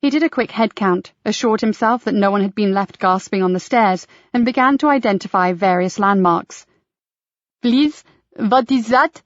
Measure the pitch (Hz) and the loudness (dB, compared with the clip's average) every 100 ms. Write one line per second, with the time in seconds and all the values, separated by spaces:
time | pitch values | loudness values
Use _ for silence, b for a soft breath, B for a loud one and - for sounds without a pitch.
0 | 285 294 320 - 226 214 226 - 196 180 | 0 0 -2 -2 -6 -2 -4 0 -2 -2
1 | - _ - 214 233 220 226 - 220 240 | -4 _ -6 -2 0 0 -2 0 0 0
2 | - 208 196 202 196 196 208 196 196 - | -2 0 0 0 -2 -2 -2 0 -4 -2
3 | 185 185 - 196 185 180 - 247 214 185 | 0 0 -2 -2 0 -2 0 2 2 0
4 | - b b 247 240 254 254 277 302 277 | -6 b b -2 0 2 2 2 2 2
5 | 226 196 - 196 180 175 190 180 180 - | 0 -2 -2 -2 0 0 0 0 -2 0
6 | 202 196 180 170 - - _ _ _ _ | 0 2 2 0 -4 -20 _ _ _ _
7 | _ _ _ _ _ _ 240 247 302 - | _ _ _ _ _ _ 0 2 0 -2
8 | _ b _ - 214 254 240 262 214 254 | _ b _ -6 2 2 2 -2 2 2
9 | 320 - | 0 -4